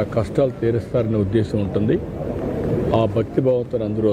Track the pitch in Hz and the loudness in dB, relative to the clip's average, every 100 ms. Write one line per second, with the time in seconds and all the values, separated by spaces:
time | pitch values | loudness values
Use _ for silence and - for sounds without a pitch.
0 | 104 117 104 - 135 123 117 117 - 127 | 0 0 0 2 0 2 0 0 0 -2
1 | 110 110 98 110 98 107 95 101 107 175 | 0 2 2 2 0 -2 -2 0 2 0
2 | - - - - - - - - - 113 | -2 -8 -6 -6 -4 -4 -2 0 2 2
3 | 110 110 107 - 131 127 120 120 107 107 | 2 0 -2 0 2 2 0 -2 -2 0
4 | 107 | 2